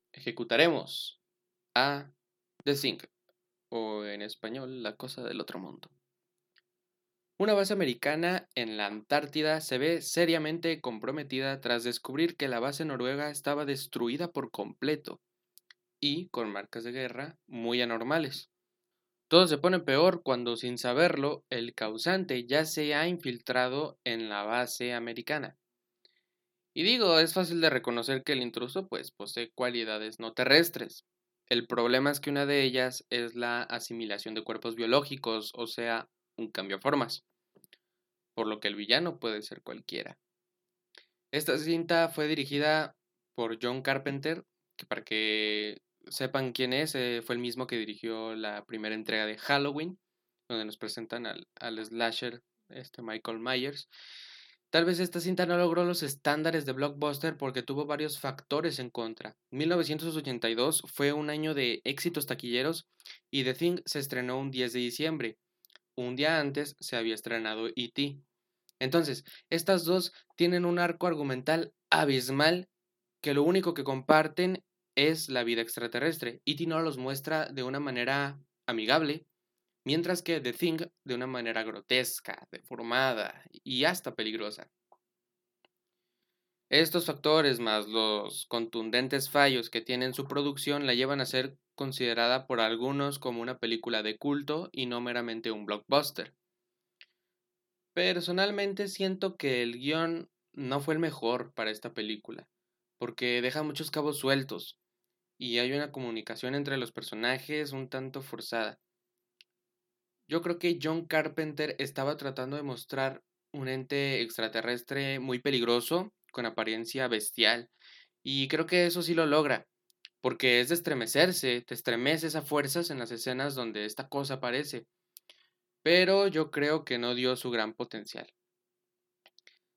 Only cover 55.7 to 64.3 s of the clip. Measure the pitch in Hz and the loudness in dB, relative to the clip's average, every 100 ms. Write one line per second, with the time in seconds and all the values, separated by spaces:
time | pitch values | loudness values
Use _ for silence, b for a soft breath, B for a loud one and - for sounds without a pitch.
55.7 | 170 175 175 143 139 143 147 160 160 139 | 4 2 0 -2 -2 0 2 2 0 0
56.7 | 131 143 143 147 143 160 160 135 127 123 | 0 -2 0 -2 0 -2 -2 -4 -4 -4
57.7 | 139 147 147 151 147 139 135 - 147 165 | -4 -2 -2 -4 -4 -6 -8 -4 -2 0
58.7 | 131 123 120 113 113 110 - _ 127 156 | -4 -6 -6 -6 -8 -14 -16 _ -2 2
59.7 | 175 143 151 165 156 139 120 113 117 135 | 2 2 -2 -4 -6 -4 -2 0 2 2
60.7 | 151 - - 143 147 151 151 156 143 123 | 0 -2 0 2 2 -2 -2 -2 0 0
61.7 | - - 139 - 151 139 131 120 120 139 | 0 -4 -4 -2 -2 -4 -4 -2 0 0
62.7 | 165 - B B B _ 139 127 127 170 | -2 -8 B B B _ -2 0 2 0
63.7 | 180 - 147 139 127 123 | 0 -4 -6 -4 -4 -2